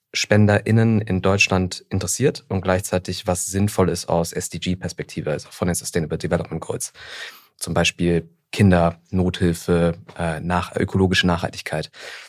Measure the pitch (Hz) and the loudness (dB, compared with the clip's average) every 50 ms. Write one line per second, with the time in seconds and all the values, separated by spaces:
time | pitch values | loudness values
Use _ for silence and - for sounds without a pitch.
0 | _ _ - - - - - 117 107 104 104 101 - 107 110 113 113 113 113 107 | _ _ -6 -6 0 2 4 6 6 6 6 4 4 2 4 4 4 4 2 2
1 | 104 - 92 92 87 95 98 98 - - 95 92 92 90 - - - _ - 95 | 0 0 -2 0 2 2 2 4 2 2 2 0 0 0 -4 -8 -10 _ -4 -4
2 | - 87 - - 120 151 - - - _ 98 95 90 95 92 92 95 - - 92 | -2 -2 -2 2 2 0 0 0 -6 _ -4 -2 0 2 0 0 0 0 -2 -4
3 | 90 - 90 - - - 90 87 - - 92 98 101 101 - - 95 85 82 85 | -2 -4 -8 -6 -2 -2 -2 -2 -2 -4 0 0 0 0 2 2 2 2 0 -2
4 | - - 85 85 85 - - - - - - 82 - 92 90 90 - 87 - - | -2 -2 0 0 0 -2 -4 -8 -8 -6 -8 -6 -4 -4 -4 -4 -4 -10 -8 -10
5 | 82 - - 82 78 76 73 73 - - - - 90 90 85 - - - - 85 | -12 -10 -10 -8 -6 -4 -6 -6 -8 -12 -8 -4 -2 -2 -2 -4 -6 -4 -4 -4
6 | 80 76 80 80 - 82 85 82 - - 78 80 - - - - - - - - | -2 -2 -6 -6 -4 -2 -2 -2 -2 -4 -8 -10 -8 -8 -8 -8 -8 -10 -14 -18
7 | - - - - - - - - - _ _ _ - - 82 87 85 - - - | -18 -16 -14 -14 -14 -16 -16 -20 -20 _ _ _ -8 -2 0 2 2 0 0 0
8 | 87 87 85 85 82 - _ _ _ _ - - 110 98 90 87 85 85 82 - | 0 2 2 2 0 -4 _ _ _ _ 0 4 6 6 8 6 4 2 0 -2
9 | _ _ - 92 90 90 87 - 95 85 85 - - - 90 85 85 85 82 - | _ _ -2 0 0 0 0 0 0 0 0 0 0 0 2 2 4 2 0 -2
10 | - - - - 85 82 80 80 78 85 90 90 - - - - - 90 - 95 | -10 -18 -8 -6 -4 -4 -4 -4 -4 -2 -2 -2 -2 -2 -4 -4 -4 -2 2 2
11 | 95 90 92 - - 90 87 82 - - - - - - - 78 78 - - - | 2 2 2 2 2 2 2 0 -2 -6 -6 -8 -8 -6 -6 -6 -6 -8 -12 -18
12 | - - - - - | -18 -16 -16 -16 -18